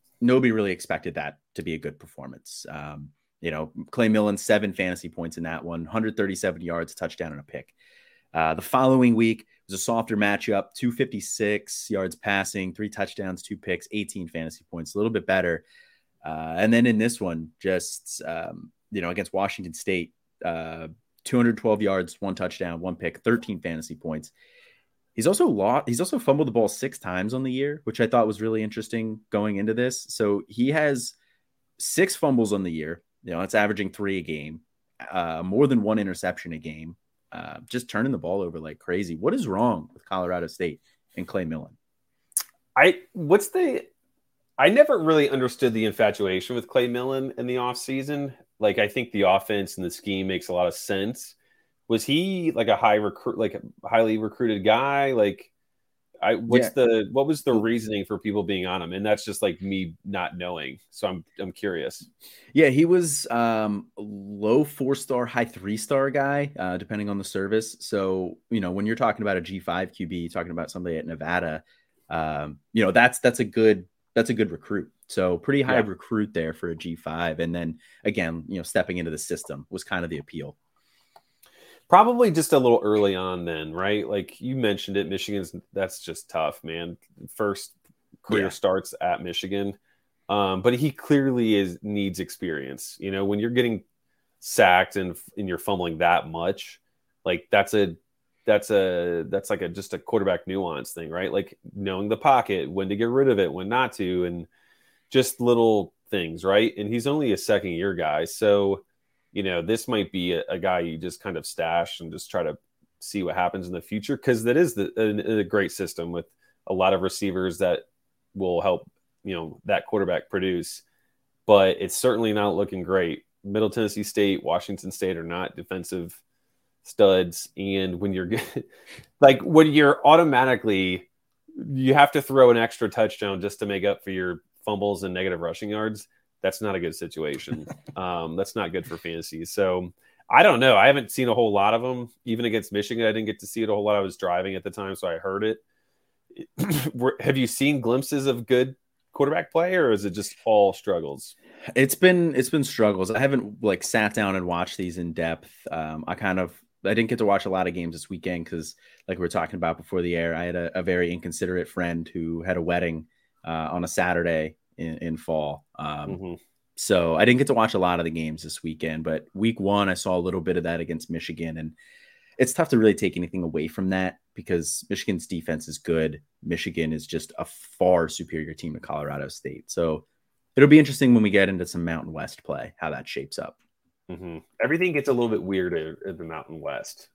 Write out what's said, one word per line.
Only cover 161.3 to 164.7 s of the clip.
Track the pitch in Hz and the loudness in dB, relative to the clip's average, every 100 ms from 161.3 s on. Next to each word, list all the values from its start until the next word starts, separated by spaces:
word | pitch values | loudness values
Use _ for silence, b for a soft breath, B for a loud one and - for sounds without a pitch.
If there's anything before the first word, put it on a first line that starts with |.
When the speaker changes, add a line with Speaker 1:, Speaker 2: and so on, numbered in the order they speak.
| 78 90 90 87 | -6 -4 -2 -4
Speaker 1:
friend | - 87 82 80 | -4 -4 -4 -6
who | 87 82 82 | -8 -6 -4
had | 90 87 | -2 -2
a | |
wedding, | 82 87 87 80 80 _ _ _ | 0 0 -2 -4 -10 _ _ _
uh, | 80 80 78 | -8 -6 -4
on | 87 | -4
a | 87 | -4
Saturday | - 90 87 85 80 78 - _ | 0 0 0 0 -2 -4 -8 _